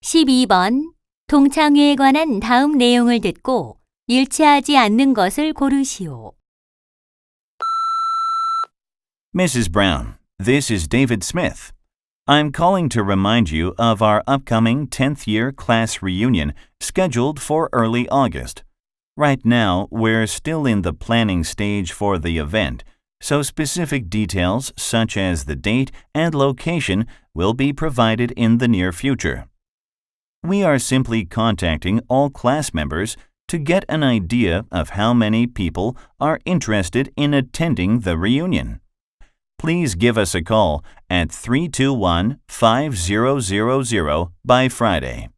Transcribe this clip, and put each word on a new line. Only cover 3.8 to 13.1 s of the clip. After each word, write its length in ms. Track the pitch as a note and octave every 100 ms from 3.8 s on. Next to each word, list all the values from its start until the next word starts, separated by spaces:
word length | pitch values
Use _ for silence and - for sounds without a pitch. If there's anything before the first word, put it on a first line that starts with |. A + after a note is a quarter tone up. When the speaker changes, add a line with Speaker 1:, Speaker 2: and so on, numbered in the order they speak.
| _ _ -
Speaker 1:
일치하지 720 | B3 C4 - D4+ C#4+ C#4+ C#4+
않는 340 | A3 G#3+ C#4
것을 400 | A#3 F#3 G3+ D4+
고르시오. 800 | D4+ C#4 C#4 C4+ - E3+ B2 A2 - _ _ _ _ _ _ _ _ _ _ _ _ C6+ C6+ C6+ C6+ C6+ C6+ C6+ C6+ C6+ C6+ C6+ _ _ _ _ _ _
Speaker 2:
Missus 340 | - F3+ B2 G2
Brown, 460 | E2+ G2 D2 A1+ - _ _
this 320 | F#2+ C#3 C#3+
is 180 | G#2+ D#2
David 340 | B2 C3+ A2+
Smith. 520 | - E3+ D3+ - - - _ _ _ _ -
I'm 260 | D3 D3+
calling 360 | C3+ E3+ G3 D#3+
to 140 | A#2
remind 480 | G2+